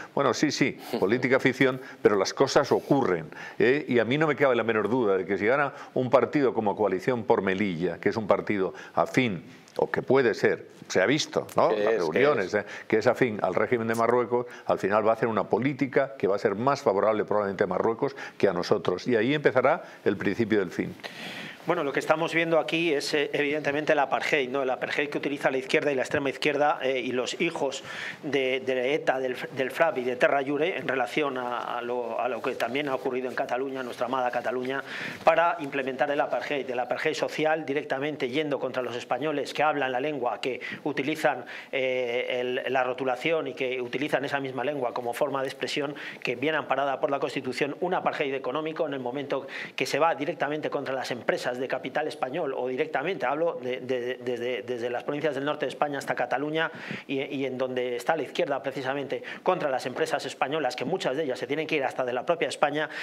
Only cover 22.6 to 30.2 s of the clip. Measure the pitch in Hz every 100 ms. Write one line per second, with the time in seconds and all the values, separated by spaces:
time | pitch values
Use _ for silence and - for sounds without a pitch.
22.6 | 147 160 170 143 147 151 143 143 147 151
23.6 | 147 143 156 151 139 120 - 156 123 139
24.6 | 131 127 - - 147 151 151 139 156 135
25.6 | 127 156 143 131 120 151 139 120 151 139
26.6 | 147 147 127 135 127 123 120 - 165 165
27.6 | 135 - - - - - 147 135 131 131
28.6 | 131 127 123 156 160 131 131 123 - 135
29.6 | 127 - 165 135 123 123